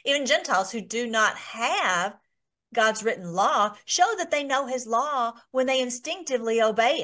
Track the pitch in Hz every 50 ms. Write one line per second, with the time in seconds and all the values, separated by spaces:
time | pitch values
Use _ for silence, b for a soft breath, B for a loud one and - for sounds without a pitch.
0 | B - 277 285 277 226 285 339 370 - 226 185 190 190 - 233 190 180 208 226
1 | 247 233 226 220 214 202 - - - - - 220 233 269 349 415 349 208 185 175
2 | 175 202 214 - _ _ _ _ _ _ _ _ _ _ - 226 220 220 214 208
3 | 196 226 - - 185 175 170 180 202 247 311 247 202 214 208 B B - - -
4 | 359 440 453 381 339 - 302 294 285 277 277 254 277 240 254 254 247 220 226 226
5 | 269 302 294 262 240 226 233 B B B - 262 262 254 262 254 262 247 247 -
6 | - 311 339 381 349 - 269 240 226 226 226 226 220 220 214 208 226 240 311 320